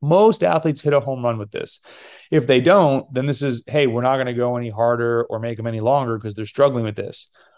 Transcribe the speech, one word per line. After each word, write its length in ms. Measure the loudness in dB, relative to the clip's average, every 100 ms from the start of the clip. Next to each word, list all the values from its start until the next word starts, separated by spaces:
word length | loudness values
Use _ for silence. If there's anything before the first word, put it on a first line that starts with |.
Most 420 | 0 4 4 4
athletes 380 | 0 0 0 -2
hit 120 | 0
a 60 | 0
home 240 | 0 -2
run 140 | -4 -4
with 140 | -6
this. 280 | -10 -12 -14 -20 -20 -20 -20 -2
If 160 | 0 4
they 120 | 4
don't, 540 | 6 6 6 2 -2
then 140 | -4 -2
this 140 | -2
is, 220 | -2 -4 -4
"Hey, 200 | 0 0
we're 140 | 0
not 160 | 0 0
gonna 160 | -2
go 240 | -2 -4 -4
any 120 | -6
harder 560 | -2 0 0 0 -2 -2
or 140 | -6
make 180 | -6 -6
them 100 | -6
any 120 | -4
longer 380 | 0 0 0 -6
'cause 160 | -8
they're 120 | -10 -8
struggling 400 | 2 2 2 -4
with 100 | -6
this." 320 | -10 -14 -20 _ _